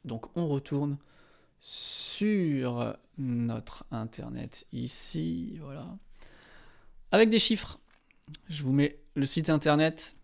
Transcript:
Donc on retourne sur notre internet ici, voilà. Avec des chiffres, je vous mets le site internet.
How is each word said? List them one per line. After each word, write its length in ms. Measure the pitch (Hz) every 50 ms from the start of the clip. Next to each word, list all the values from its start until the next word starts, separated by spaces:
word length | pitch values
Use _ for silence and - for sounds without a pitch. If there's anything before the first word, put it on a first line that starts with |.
| -
Donc 220 | - 113 113 - - -
on 120 | 170 170
retourne 500 | 156 143 139 139 - 147 139 147 143 143 143 - _ _ - - _ _ _ _ _ _ _
sur 1400 | - - - - - - - - - - - - 202 214 214 196 180 160 143 135 127 123 120 120 120 113 - - _ _ _
notre 680 | - 135 127 120 120 117 117 117 117 113 - - - - -
internet 720 | - 113 110 113 - - - 117 120 120 113 110 - - - _ -
ici, 880 | 123 123 123 - - - - - 160 160 - - - - - - 160
voilà. 240 | 151 139 139 - - - 185 196 - - - - - - - - - - - - - - - - - - - - - -
Avec 180 | - 196 226 220
des 100 | 220 220
chiffres, 400 | - - 226 202 - - - - _ _ - _ _ _ _ _ _ - 147 - _ -
je 140 | 160 147 143
vous 100 | 127 135
mets 260 | 143 143 143 - - - - -
le 120 | 143 139
site 240 | 139 - 170 156 -
internet. 680 | 160 147 - 156 147 151 156 160 160 - - - - -